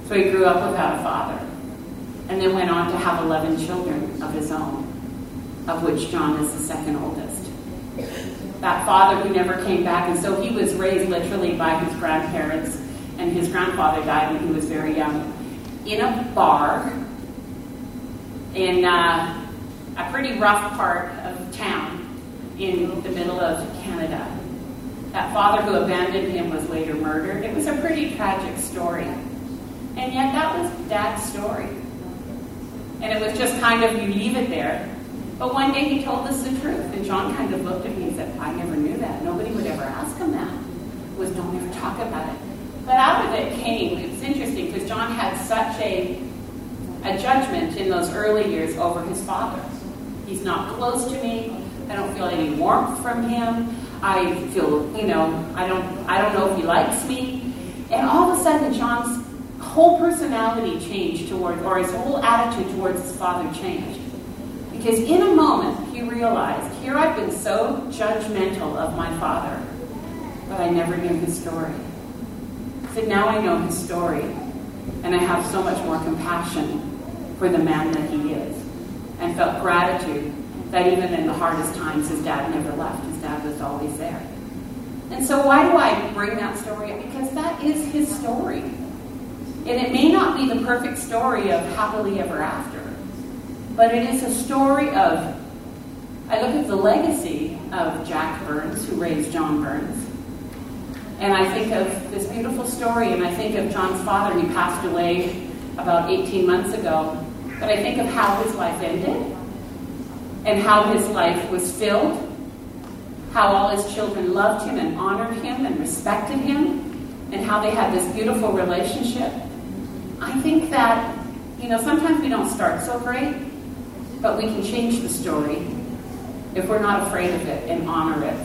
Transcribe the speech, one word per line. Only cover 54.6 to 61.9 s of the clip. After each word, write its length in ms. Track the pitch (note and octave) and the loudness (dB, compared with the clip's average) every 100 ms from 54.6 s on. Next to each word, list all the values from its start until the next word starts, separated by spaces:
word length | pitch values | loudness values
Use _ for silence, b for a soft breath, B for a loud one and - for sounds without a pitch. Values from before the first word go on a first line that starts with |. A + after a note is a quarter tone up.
| D#3 D3+ D3+ G#3+ | 2 2 0 0
you 100 | G3+ | 2
know, 380 | D#3+ D#3+ E3 - | 4 2 0 -4
I 120 | - F#3 | -2 0
don't, 180 | F#3+ F3+ - - | 0 -2 -4 0
I 80 | - | 2
don't 100 | G#3 | 4
know 160 | G3 F#3+ | 4 2
if 80 | F#3+ | 2
he 60 | |
likes 420 | - - - - - | 4 4 4 0 -2
me." 460 | C4 C4 B3+ - B B B - | -2 -2 -4 -6 B B B -2
And 180 | - - | 2 6
all 240 | - F4+ | 6 6
of 60 | F4 | 6
a 40 | |
sudden, 300 | E4 D4+ D4 | 4 4 4
John's 500 | - A#3+ A#3 A#3+ A#3+ - - - - | 2 2 0 0 -4 -6 -10 -12 -12
whole 380 | - D4+ E4+ F4 | 0 10 10 10
personality 800 | E4+ D#4 D4+ A#3 A3+ A3+ F#3+ E3 | 6 2 0 2 2 2 -2 -2
changed 480 | - G3 F3 E3 - | -4 -2 -2 -2 -4
toward, 340 | F#3 F3 E3+ | -2 -2 -2
or 140 | F#3 F#3 | 0 2
his 160 | F3+ | 2